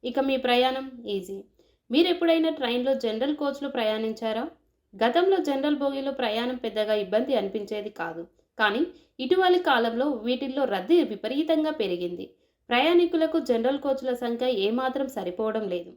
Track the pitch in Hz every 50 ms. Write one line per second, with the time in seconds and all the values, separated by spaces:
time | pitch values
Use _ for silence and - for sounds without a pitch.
0 | - 254 247 277 269 269 269 254 - 247 247 247 254 262 262 269 269 269 254 240
1 | 233 214 202 196 180 180 196 196 202 _ _ _ _ _ _ _ _ _ 226 285
2 | 339 359 359 349 339 330 330 330 320 320 311 320 269 233 240 247 247 269 269 262
3 | - 226 214 220 254 285 302 302 294 277 277 277 285 269 269 247 226 214 214 214
4 | 220 220 220 220 233 220 220 220 247 330 - _ _ _ _ _ _ _ - 196
5 | 220 240 240 339 359 392 392 370 302 285 277 269 269 294 294 262 285 277 277 269
6 | 269 277 262 - 254 220 208 226 240 247 254 247 - 226 214 214 214 214 214 214
7 | 208 180 190 214 247 277 269 226 196 196 190 220 202 196 220 214 202 214 - -
8 | 165 165 165 165 170 - _ _ _ _ _ - 220 208 202 240 330 349 - -
9 | _ _ _ - 262 254 359 359 381 359 359 359 359 330 269 233 226 233 226 233
10 | 262 302 269 220 208 240 254 240 277 262 262 277 277 247 202 185 180 208 330 349
11 | 294 208 208 196 - 220 254 285 330 320 330 311 302 311 302 302 220 190 180 175
12 | 175 175 175 170 - - _ _ _ _ _ _ _ _ 240 247 269 320 349 349
13 | 349 330 339 330 320 320 320 330 - - 247 226 226 254 277 277 - 285 269 269
14 | 247 254 247 247 247 240 233 233 247 254 254 196 190 202 220 247 262 262 254 269
15 | 277 262 - 220 185 175 180 - 220 220 214 220 214 196 180 175 170 175 -